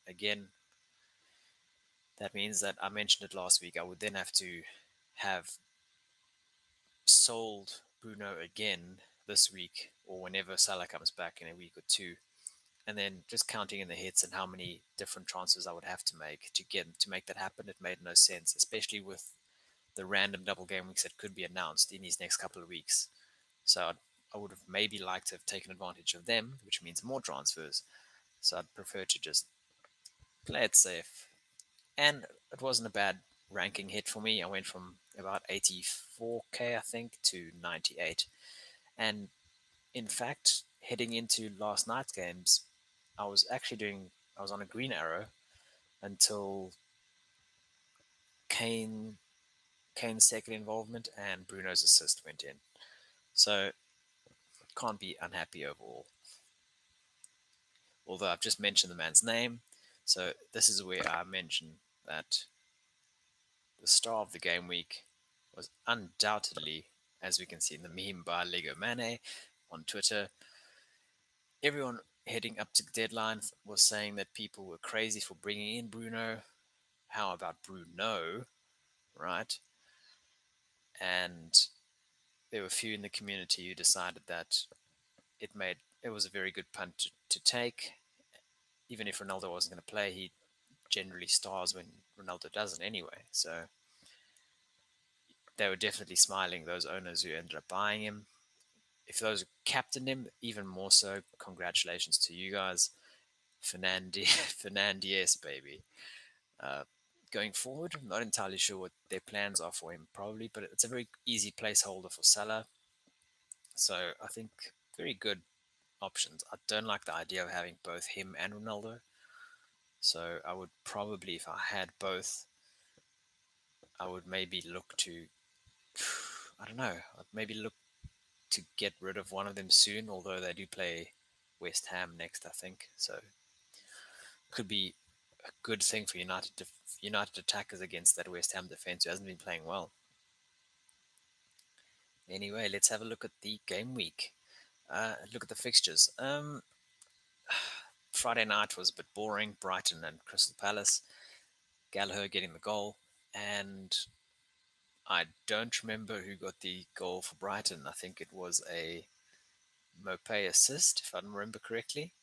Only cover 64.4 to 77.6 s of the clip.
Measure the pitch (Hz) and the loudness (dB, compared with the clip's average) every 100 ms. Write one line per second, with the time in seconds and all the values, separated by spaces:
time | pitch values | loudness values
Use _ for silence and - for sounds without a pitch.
64.4 | 90 87 87 87 85 - - _ _ _ | 2 2 0 -4 -4 -10 -16 _ _ _
65.4 | _ - 90 - - 117 90 - 107 107 | _ -16 -16 -6 0 0 -2 0 2 2
66.4 | - - 78 78 - _ _ _ 92 - | 0 -6 -6 -8 -10 _ _ _ -2 -2
67.4 | 90 85 - 78 87 87 98 92 85 85 | -2 -4 -4 -4 -8 -6 -6 -6 -2 0
68.4 | 87 87 80 69 107 120 117 117 - - | 0 -2 -4 -4 -2 -2 -2 -4 -8 -14
69.4 | - _ _ 82 78 104 - 107 98 - | -14 _ _ -12 -8 0 2 2 -2 -8
70.4 | - - - - _ _ _ _ _ _ | -20 -20 -20 -20 _ _ _ _ _ _
71.4 | _ _ 147 147 131 117 - _ - 110 | _ _ 0 0 -2 -6 -12 _ -8 -4
72.4 | 113 107 104 - - - 110 113 110 110 | -4 -6 -2 -2 0 -2 -2 0 -2 -2
73.4 | - - - 104 - 107 104 101 95 - | -6 -12 -4 6 6 6 0 -4 -6 -8
74.4 | 107 - 95 82 - 110 110 104 - 85 | -10 -10 -14 -12 -4 0 0 -2 -6 -8
75.4 | 101 104 104 113 117 110 113 113 113 110 | -6 -4 -4 -6 -6 -10 -6 -4 -4 -6
76.4 | - _ _ _ _ _ _ 107 98 90 | -10 _ _ _ _ _ _ -4 -2 -2
77.4 | 90 82 | -6 -8